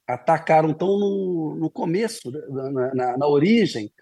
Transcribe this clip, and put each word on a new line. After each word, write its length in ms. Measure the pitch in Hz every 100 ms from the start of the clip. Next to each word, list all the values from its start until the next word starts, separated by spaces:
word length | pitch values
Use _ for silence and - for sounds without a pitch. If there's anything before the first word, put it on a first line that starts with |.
| -
atacaram, 680 | 123 - 160 - 156 160
tão 260 | 156 185 202
no, 560 | 202 196 185 170 151 160
no 100 | 160
começo, 600 | - 170 175 226 220 123 143 139
na, 460 | 135 135 135 127
na, 240 | 131 127 127
na 80 | 147
origem 680 | 143 170 233 180 117 104 -